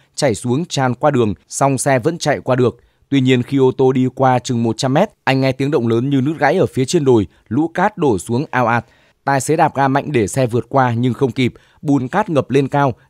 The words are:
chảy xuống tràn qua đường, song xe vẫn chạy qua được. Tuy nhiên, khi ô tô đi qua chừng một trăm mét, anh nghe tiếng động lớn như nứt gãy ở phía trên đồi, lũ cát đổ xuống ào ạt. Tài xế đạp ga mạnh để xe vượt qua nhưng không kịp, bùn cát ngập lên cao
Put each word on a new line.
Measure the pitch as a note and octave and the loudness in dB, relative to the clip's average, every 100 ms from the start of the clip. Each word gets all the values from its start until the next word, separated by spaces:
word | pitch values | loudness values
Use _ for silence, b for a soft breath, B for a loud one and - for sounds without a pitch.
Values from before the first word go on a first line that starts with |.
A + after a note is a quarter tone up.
| b | b
chảy | - C#3+ | -2 -2
xuống | G2+ B2 B2+ | -2 -2 -4
tràn | F3 C#3+ C3 | -2 -2 -2
qua | A#2+ D3+ | 0 0
đường, | B2 A2 F#2 _ | 2 0 -2 _
song | - C#3 C3 | -2 -2 0
xe | C#3+ C3 | 0 0
vẫn | C#3+ E3 | 0 -2
chạy | D3+ B2 | -4 -4
qua | G#2+ B2 | -2 0
được. | A#2+ - _ _ _ | 0 -2 _ _ _
Tuy | C#3 | 0
nhiên, | B2+ B2+ | 2 2
khi | A#2+ C3+ | 2 2
ô | C3 A#2+ | 2 2
tô | C3 | 0
đi | B2 B2+ | 2 0
qua | - C3 B2+ | 0 0 0
chừng | - A#2+ | -2 -2
một | A#2 A2 | -2 -2
trăm | C3 | -2
mét, | C#3+ A3 _ | 0 -2 _
anh | - C3+ | -4 0
nghe | C3+ | 0
tiếng | C3 C3+ | -2 -2
động | D3 A#2 | 0 0
lớn | A#2 C3+ | 0 0
như | C#3 | 0
nứt | C3 D#3 | 0 0
gãy | C#3+ F#3 | 0 2
ở | B2+ | 0
phía | - | 0
trên | C3 F3 | -2 0
đồi, | C3+ A#2 F#2+ b b | 4 2 2 b b
lũ | A#2 E3 | -4 -2
cát | - G3+ F3+ | -2 -2 0
đổ | D3 F#2+ | 0 0
xuống | - A#2 D#3 | -2 -6 -4
ào | B2+ A#2 | -2 0
ạt. | A#2 b b b b - | 0 b b b b -2
Tài | C#3 | -2
xế | C3 D#3+ | 0 0
đạp | D#3 - | 0 2
ga | C3+ | 0
mạnh | C#3 - | 0 -2
để | B2 F#2+ | -2 0
xe | C3+ B2+ | -2 -2
vượt | A#2+ - | -2 -2
qua | C3+ B2 | 0 0
nhưng | A#2 B2+ | 0 -2
không | A2+ C3+ | 0 -2
kịp, | B2 A#2+ b b b | 0 -4 b b b
bùn | D3+ C#3 B2+ | -2 -2 0
cát | F#3 G#3+ | -4 0
ngập | D3 - | -2 0
lên | C3+ C3+ | 0 0
cao | C#3+ C#3 - | 0 0 -2